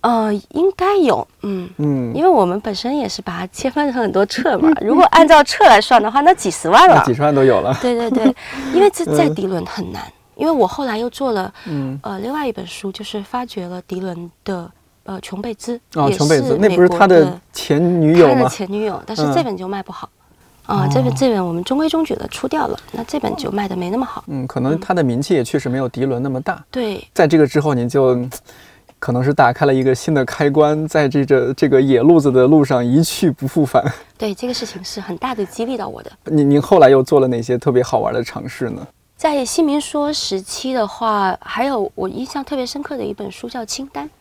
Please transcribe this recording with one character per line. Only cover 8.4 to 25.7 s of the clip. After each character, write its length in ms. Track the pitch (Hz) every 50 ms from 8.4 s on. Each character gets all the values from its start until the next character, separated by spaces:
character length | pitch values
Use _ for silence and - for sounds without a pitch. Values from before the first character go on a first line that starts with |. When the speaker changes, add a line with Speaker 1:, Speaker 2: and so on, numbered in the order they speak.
| - -
Speaker 2:
<laughs> 240 | - 269 269 269 262
Speaker 1:
因 80 | 339
为 80 | 392 415
这 160 | 381 - 339 320 151
在 140 | 151 - 294
迪 160 | 156 - 196
伦 180 | 190 190 170 170
很 280 | 175 - - 175 92
难， 100 | 87 - -
Speaker 2:
嗯。 100 | - _ _ _ _ _ -
Speaker 1:
因 100 | - 311
为 40 |
我 140 | 330 277 214
后 200 | 180 - - 285
来 120 | 254 220 214
又 100 | 233 247
做 260 | - - 277 262 226
了， 200 | 202 185 196 196 - -
Speaker 2:
嗯。 340 | 196 156 143 135 131 131 139
Speaker 1:
呃， 160 | - - 202 190
另 140 | 196 233 277
外 140 | 208 202 262
一 40 |
本 140 | 214 - 190
书， 260 | 170 - - - 196
就 120 | 190 - 208
是 180 | - - 214
发 240 | 196 - - 247 247
掘 220 | 226 - 208 180 175
了 120 | 180 180 180
迪 160 | _ 190 180
伦 320 | 185 190 175 170 175 175 _ _ _
的， 280 | - 196 180 170 175 _ _ _ _ _ _ _
呃， 180 | - 190 185
琼 180 | - - - 185
贝 140 | 208 240 220
兹， 260 | _ - - 240 240 _ _ -
Speaker 2:
哦， 140 | 160 147 139
Speaker 1:
也 60 | 135
是 40 | -
Speaker 2:
琼 100 | 151 147
贝 140 | 160 143
兹， 160 | - 262 - -
那 100 | 196 214 180
不 60 | 175
是 80 | 180 185
他 160 | 175 170 190
的 140 | 190 180 170
Speaker 1:
美 20 |
国 100 | - 180
的 100 | 180 180 _ _ _
Speaker 2:
前 480 | - - - 151 147 170 175 180 170
女 160 | 160 151 165 175
友 100 | 170 147
吗？ 40 | 127
Speaker 1:
他 100 | 131 -
的 40 | 208
前 220 | - - 208 185
女 140 | 196 208 220
友， 140 | 214 180 - -
但 100 | - 220
是 160 | 190 151 147 135
这 80 | - 330
本 120 | 247 196
就 120 | 180 185 185
卖 160 | 202 196 185
不 80 | -
好。 180 | 180 - - - _ _ _ _ _ _ _ _ _ _ _
Speaker 2:
嗯。 140 | - - 202
Speaker 1:
啊， 80 | - -
这 80 | 139 254 262
本， 80 | 247
Speaker 2:
哦。 40 | -
Speaker 1:
这 140 | 131 269 262
本 160 | 226 202 185
我 80 | 175 170
们 100 | 170 180
中 140 | - 262 277
规 100 | 320 320
中 160 | 320 330 320
矩 120 | - -
地 120 | - - -
出 180 | - - - 262
掉 180 | - 311 -
了， 140 | - - - - -
那 120 | - 233 233
这 160 | - - 294
本 160 | - - -
就 160 | - 269 -
卖 160 | 196 208 208 196
得 80 | 190
没 160 | 180 180 175
那 60 | 196 247
么 60 | 262
好。 180 | - - - -
Speaker 2:
嗯， 220 | - 151 135 127 131
可 140 | - 131
能 180 | 123 131 156 165
他 160 | 185 - 185
的 80 | 175 156
名 180 | 127 117 120
气 140 | 143 - 185
也 80 | 151 120
确 160 | - - 151
实 100 | -
没 80 | 131